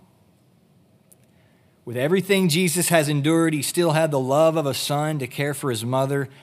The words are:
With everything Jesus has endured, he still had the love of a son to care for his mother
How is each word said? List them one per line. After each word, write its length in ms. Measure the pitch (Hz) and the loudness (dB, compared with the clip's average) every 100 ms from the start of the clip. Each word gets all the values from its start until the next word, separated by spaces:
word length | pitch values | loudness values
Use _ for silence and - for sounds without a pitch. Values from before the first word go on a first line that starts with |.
| _ _ _ _ _ _ _ _ _ _ _ _ _ _ _ _ _ _ - | _ _ _ _ _ _ _ _ _ _ _ _ _ _ _ _ _ _ -10
With 120 | 120 | -4
everything 500 | 143 190 180 196 185 | 0 0 2 2 4
Jesus 400 | 156 180 165 - | 2 0 0 2
has 220 | 170 147 | 2 2
endured, 420 | 147 143 165 165 | 0 2 2 2
he 80 | 151 | 0
still 320 | 131 175 170 | -4 0 0
had 180 | 151 160 | 2 0
the 80 | 143 | 0
love 380 | 131 143 160 160 | 0 2 4 2
of 80 | |
a 80 | 143 | -2
son 460 | 123 - 147 156 151 | -4 -4 -2 -2 -4
to 80 | 127 | -8
care 260 | - 143 | -4 -4
for 160 | 143 143 | -4 -4
his 160 | 113 | -4
mother 460 | 117 131 135 139 135 - | -2 -2 -2 -2 -6 -12